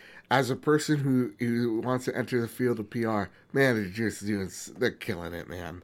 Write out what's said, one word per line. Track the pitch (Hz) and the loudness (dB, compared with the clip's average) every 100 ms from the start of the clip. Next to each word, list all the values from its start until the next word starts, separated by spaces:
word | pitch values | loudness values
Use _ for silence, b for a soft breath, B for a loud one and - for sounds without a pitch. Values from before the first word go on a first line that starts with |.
| B B B | B B B
as | 123 120 | 2 2
a | 131 | 0
person | - 151 151 147 | 2 2 4 0
who, | 135 127 123 - | 4 2 2 -2
who | 120 117 120 113 | 0 2 2 0
wants | 117 127 127 | 0 0 0
to | 120 | -2
enter | 117 127 | 0 0
the | 117 | -2
field | - 123 117 | 0 0 0
of | 101 | -2
P | 123 | -2
R. | 113 107 98 b b | 0 0 -2 b b
Man, | 135 135 113 | 2 4 4
they're | |
just | 95 101 113 - 101 | 0 -2 -2 -2 -4
doing. | 104 92 | -2 -4
S-, | - - - | -8 -14 0
they're | 117 | 0
killing | - - 87 85 | 0 -6 -6 -6
it, | 85 69 | -8 -10
man. | 87 85 87 | -10 -10 -12